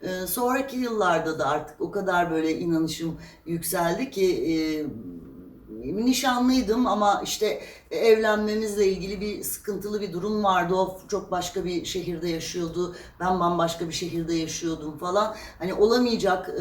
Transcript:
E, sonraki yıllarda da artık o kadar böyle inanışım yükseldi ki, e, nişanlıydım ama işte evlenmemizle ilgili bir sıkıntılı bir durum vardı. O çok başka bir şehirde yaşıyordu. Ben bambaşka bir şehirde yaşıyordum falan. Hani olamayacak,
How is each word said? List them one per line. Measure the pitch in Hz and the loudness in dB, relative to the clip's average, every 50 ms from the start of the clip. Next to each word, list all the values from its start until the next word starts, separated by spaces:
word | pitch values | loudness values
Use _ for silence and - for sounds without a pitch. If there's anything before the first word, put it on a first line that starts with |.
| - | -8
E, | 180 185 185 185 | -6 -6 -4 -4
sonraki | 180 - 247 247 247 262 269 269 - 240 | -4 -2 0 0 2 2 0 0 -2 -4
yıllarda | 254 247 233 226 208 185 180 165 160 160 160 151 139 | -4 -4 -2 0 2 2 4 4 2 2 0 -2 0
da | 143 | 0
artık | 135 151 151 - - - - | 0 0 -2 -4 -6 -8 -6
o | 170 170 | -6 -4
kadar | - 202 190 185 180 175 175 165 | -4 -2 -2 2 2 2 2 2
böyle | 160 160 160 160 156 - | 0 0 0 0 0 0
inanışım | 180 170 165 160 160 160 - - 165 165 - - - - - - - | 0 0 2 2 2 0 -2 -4 -4 -6 -6 -6 -10 -18 -20 -14 -8
yükseldi | 165 170 165 - - 190 180 170 170 175 220 262 - | -6 -4 -4 -2 -2 -2 0 0 0 0 0 -4 -4
ki, | - 196 190 185 170 - - 160 160 | 0 2 2 2 2 2 0 0 0
e, | 160 156 156 156 151 151 131 - - 92 90 87 85 - - - - - - - - - - 110 110 123 135 180 | 0 0 0 -2 -2 -4 -6 -6 -8 -10 -12 -12 -14 -14 -16 -18 -18 -20 -20 -20 -20 -18 -16 -14 -10 -8 -4 -2
nişanlıydım | 208 233 254 254 - 277 262 247 247 247 254 262 262 214 190 220 247 247 | 0 2 2 2 2 2 2 2 4 4 4 4 4 4 2 2 2 2
ama | 214 208 208 208 202 196 - - | 2 2 4 4 4 4 2 0
işte | - - - 214 208 - - - - - - - - | -4 -2 0 0 0 0 -2 -8 -12 -16 -20 -12 -6
evlenmemizle | - - 220 226 220 220 220 214 214 208 214 214 214 220 220 214 202 208 202 | -2 4 6 6 6 8 6 4 2 2 2 0 0 0 -2 0 2 4 4
ilgili | 190 190 175 175 190 208 185 | 4 2 0 -2 -6 -6 -4
bir | 202 208 202 - - | -4 -4 -4 -6 -6
sıkıntılı | - - - - - 202 175 190 208 208 208 | -6 -8 -6 -6 -6 -6 -4 -4 -4 -4 -4
bir | 208 185 165 | -4 -4 -4
durum | 175 185 214 214 214 208 | -4 -2 -2 0 2 4
vardı. | 196 185 180 170 170 185 | 4 4 4 4 2 2
O | 185 185 185 - - - - | 2 2 0 -2 -8 -8 -4
çok | 208 190 190 - | -4 -4 -4 -4
başka | 180 180 180 - - 196 170 | -4 -4 -4 -4 -4 -4 -4
bir | 180 180 165 131 | -2 -2 -4 -4
şehirde | - - 185 165 180 170 160 170 170 | -4 -6 -6 -4 -4 -4 -4 -2 -2
yaşıyordu. | 165 160 156 - - 180 170 160 160 175 180 170 - - - - - - | -2 -4 -4 -6 -4 -4 -4 -4 -2 -2 -4 -4 -6 -10 -16 -16 -8 -2
Ben | 175 185 185 180 | 0 0 2 2
bambaşka | 170 175 175 170 170 165 - - 175 160 | 2 2 2 2 2 0 0 -2 -6 -6
bir | - | -6
şehirde | - 185 165 165 170 165 165 165 | -6 -6 -4 -4 -4 -2 0 0
yaşıyordum | 160 160 156 - - 170 165 160 151 151 156 147 139 | 0 0 -2 -4 -4 -4 -4 -4 -4 -6 -8 -8 -6
falan. | 139 180 185 208 214 214 - - - - - - | -4 0 2 2 2 0 -2 -8 -12 -14 -10 -6
Hani | 170 185 185 | -6 -2 2
olamayacak, | 190 208 226 240 247 247 240 220 - 175 190 180 - - - - - | 4 6 6 6 6 4 4 2 2 2 2 2 2 0 -4 -4 -2